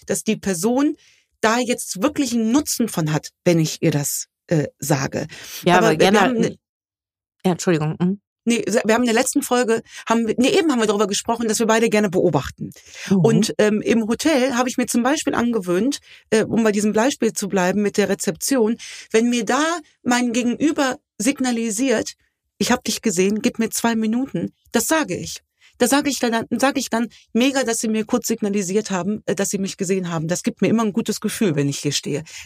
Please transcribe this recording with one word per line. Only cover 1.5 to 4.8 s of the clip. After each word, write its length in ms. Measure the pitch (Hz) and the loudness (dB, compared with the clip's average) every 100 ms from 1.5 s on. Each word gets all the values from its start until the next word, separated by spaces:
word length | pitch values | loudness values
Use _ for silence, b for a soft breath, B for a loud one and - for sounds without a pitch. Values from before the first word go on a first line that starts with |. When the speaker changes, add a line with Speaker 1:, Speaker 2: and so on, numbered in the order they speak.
| 240 | 2
Speaker 1:
jetzt 420 | 240 240 - 180 | 0 -4 -4 -2
wirklich 320 | 277 294 247 | -2 0 -2
einen 180 | 233 220 | 0 2
Nutzen 380 | 277 311 - 226 | 2 0 -2 -2
von 240 | 175 156 | 0 0
hat, 160 | 151 - _ 180 | -2 -4 _ 2
wenn 140 | 165 | 2
ich 240 | 156 - | 2 0
ihr 80 | 165 | 0
das, 380 | 147 143 - - _ - | 0 -2 -6 -10 _ -2
äh, 200 | 160 135 | -2 -2
sage. 480 | - | -6